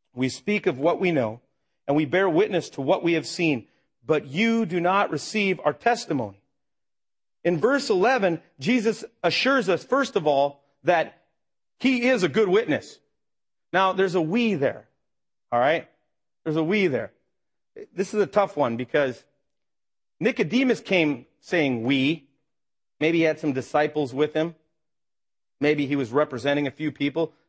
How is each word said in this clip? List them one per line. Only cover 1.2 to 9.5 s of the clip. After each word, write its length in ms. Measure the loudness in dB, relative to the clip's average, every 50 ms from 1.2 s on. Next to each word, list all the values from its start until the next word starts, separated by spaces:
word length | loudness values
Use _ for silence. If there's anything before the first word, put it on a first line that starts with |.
| 0 -2 -4 -8 _ _ _ _ _ _ _ _ _
and 80 | -2 0
we 120 | 0 0
bear 240 | 0 0 0 2 2
witness 400 | 2 2 2 2 0 -4 -4 -6
to 100 | -8 -4
what 220 | 0 0 0 2 2
we 100 | 0 0
have 140 | 0 -2
seen, 400 | -6 -4 -2 0 0 0 -2 -4 _ _ _ _ _ _ _ _
but 200 | -2 -2 -2 -2
you 380 | -4 -4 -2 0 0 2 0 0
do 160 | -2 -2 -2
not 300 | 0 0 2 2 0 0
receive 500 | -2 -6 -6 -4 -4 -2 0 0 -2 -2 -2
our 120 | -2 -2
testimony." 680 | 0 0 0 0 0 -2 -4 -4 -4 -4 -6 -10 _ _ _ _ _ _ _ _ _ _ _ _ _ _ _ _ _ _ _ _ _ -2
In 160 | 0 0 2
verse 320 | 2 2 2 2 0 0
eleven, 500 | 2 2 4 4 2 2 2 0 0 -2 -6 _ _ -6
Jesus 460 | -2 0 0 2 2 0 -2 -4 -6 -18 _ _ -2
assures 460 | 0 0 0 2 2